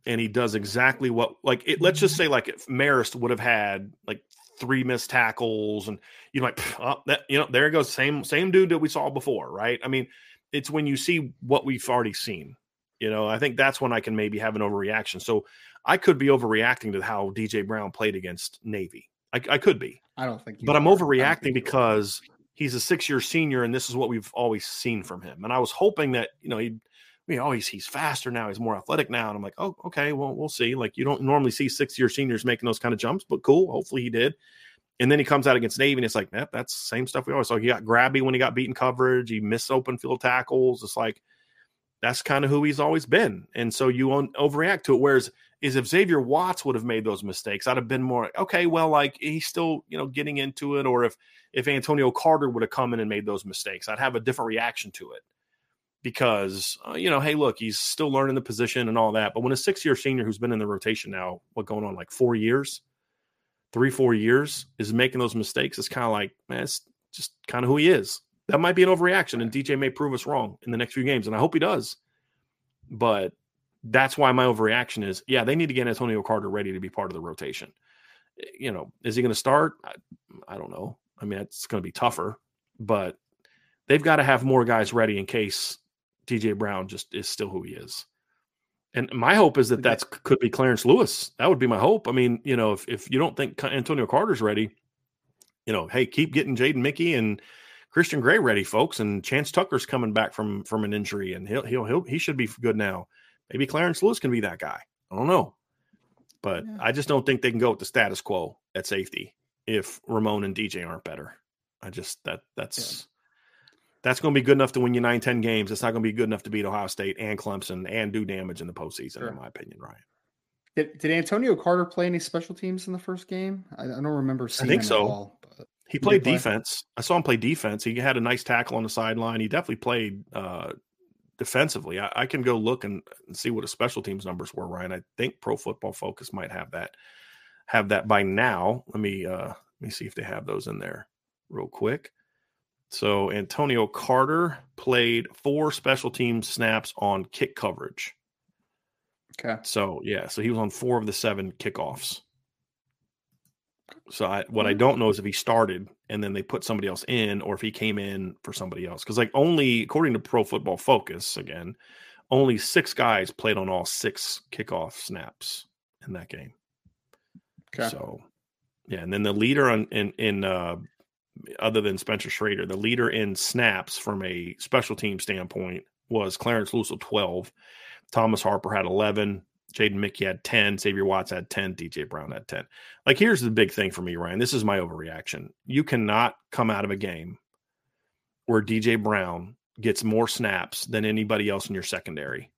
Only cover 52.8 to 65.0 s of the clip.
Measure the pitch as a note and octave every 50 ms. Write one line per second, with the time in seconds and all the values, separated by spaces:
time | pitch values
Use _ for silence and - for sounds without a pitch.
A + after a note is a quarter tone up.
52.8 | B2+ A#2+ A#2+ A2+ A2 G#2+ G#2+ G#2 G#2 G#2 G2+ F#2+ G2 G2 F#2 - - G2+ F#2+ F#2
53.8 | - A2 G#2+ A2+ C3+ C3 B2 A2+ A2 C3 B2 - A#2+ A2+ A2 A2+ A#2 A#2+ - -
54.8 | - G2+ - - F#2 - A#1+ G#1+ - _ _ _ _ _ _ _ _ _ _ _
55.8 | _ _ _ _ - A#2+ A#2+ - C3 A#2+ A2 G2+ G2 F#2+ F#2+ G2 - - - -
56.8 | - - - - - F#3 D3+ C#3 C#3+ D3+ D3+ D3+ D3 B2 G#2 - A#2 A2 G2+ -
57.8 | - - - - D#3 D3 C3+ C3+ C3+ C3+ C3 C3+ B2+ - A2 G#2+ A#2+ A#2 - B2+
58.8 | A#2+ A2 A2 A#2 A2+ G#2+ G#2+ A2 G#2+ G2+ - A#2 A#2+ B2+ C3+ B2+ - G3+ F#3+ -
59.8 | - D#3 C3 - - C#3 C3 B2+ A2 A2 G#2+ G2+ A#2+ A#2+ A#2 G#2+ G#2+ G#2 G2+ F#2+
60.8 | - A2 A2 - - G#2 G2 F#2 F#2 F2+ F2+ F2 _ _ _ A#2 G2+ - A2 G#2+
61.8 | G#2 G2+ F#2+ F2+ F2+ - - - C3 A#2+ A#2+ A2 G#2+ A2+ B2 C3+ C#3 - - -
62.8 | - _ _ _ _ _ _ _ _ _ _ _ _ _ _ _ _ _ - A#2
63.8 | C3 C3+ C3 - C3 B2 A#2 G#2+ G#2+ A2+ B2 C3+ D3 D3 - - - - _ -
64.8 | A2 G#2 A2+ A#2